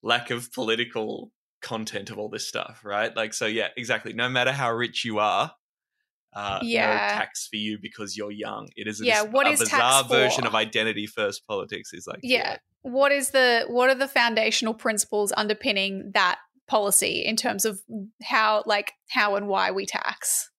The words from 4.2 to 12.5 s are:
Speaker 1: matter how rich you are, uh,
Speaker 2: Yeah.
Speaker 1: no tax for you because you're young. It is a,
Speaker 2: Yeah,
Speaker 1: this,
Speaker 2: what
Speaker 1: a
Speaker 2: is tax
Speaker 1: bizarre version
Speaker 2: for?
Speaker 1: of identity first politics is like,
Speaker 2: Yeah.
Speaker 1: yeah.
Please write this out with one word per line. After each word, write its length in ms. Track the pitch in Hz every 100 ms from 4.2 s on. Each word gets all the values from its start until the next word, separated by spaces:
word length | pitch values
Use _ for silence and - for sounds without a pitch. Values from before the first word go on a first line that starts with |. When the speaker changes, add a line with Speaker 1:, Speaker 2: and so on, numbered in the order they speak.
| 123
Speaker 1:
matter 240 | 127 123
how 180 | 139 127
rich 340 | 113 120 - 120
you 120 | 107
are, 360 | 107 95 147 - _ _ _ _ _ _ _
uh, 260 | 208 202 196
Speaker 2:
Yeah. 280 | 233 226 220
Speaker 1:
no 40 | 214 208 208
tax 300 | 208 - -
for 80 | -
you 220 | 107 107
because 380 | 110 - 104 98
you're 120 | 104
young. 380 | 104 107 104 107 -
It 100 | 208
is 140 | 214
a, 60 | 233
Speaker 2:
Yeah, 160 | 214
Speaker 1:
this, 80 | 214
Speaker 2:
what 140 | 247 277
Speaker 1:
a 40 |
Speaker 2:
is 100 | 294
tax 120 | 220
Speaker 1:
bizarre 320 | 285 170 135
version 380 | 127 131 127 127
Speaker 2:
for? 60 | 117
Speaker 1:
of 60 |
identity 520 | 110 110 113 110 104 104
first 400 | - 104 98 _
politics 460 | 104 - 98 -
is 120 | - -
like, 140 | -
Speaker 2:
Yeah. 140 | 254 247
Speaker 1:
yeah. 180 | -